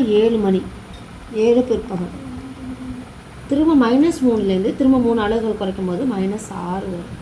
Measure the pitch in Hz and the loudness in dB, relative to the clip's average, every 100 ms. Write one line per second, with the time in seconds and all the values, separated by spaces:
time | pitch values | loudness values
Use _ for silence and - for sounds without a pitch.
0 | 233 208 226 226 196 185 - - - - | 4 4 4 4 2 2 0 -10 -16 -18
1 | - - - 220 226 240 254 214 - 185 | -18 -18 -8 0 4 4 2 -2 -2 -6
2 | 175 - - 254 262 262 254 254 254 254 | -8 -10 -12 -12 -14 -14 -12 -12 -12 -12
3 | - - - - - 285 311 302 233 254 | -14 -18 -18 -18 -4 2 4 6 6 6
4 | 330 330 254 220 196 190 208 - 262 262 | 4 4 2 2 2 2 0 2 4 4
5 | 233 233 208 226 220 208 190 190 185 175 | 4 2 2 0 -2 -2 -4 -2 -2 -2
6 | 269 202 190 214 - 190 175 190 196 175 | -2 0 -2 -4 -8 -10 -6 -6 -6 -8
7 | 175 - | -10 -14